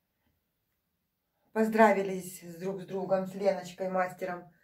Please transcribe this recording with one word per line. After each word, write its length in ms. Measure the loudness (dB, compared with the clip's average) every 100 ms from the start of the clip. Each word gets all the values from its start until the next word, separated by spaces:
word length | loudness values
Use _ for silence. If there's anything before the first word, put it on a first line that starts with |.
| _ _ _ _ _ _ _ _ _ _ _ _ _ _ _
Поздравились 880 | 0 2 6 6 6 0 -4 -8 -14
с 120 | -16 -10
друг 260 | -8 -6
с 20 |
другом, 420 | -8 -6 0 0 0
с 80 |
Леночкой, 540 | 0 0 0 -4 -8 -4
мастером, 560 | -2 -2 -4 -8 -8 -14 _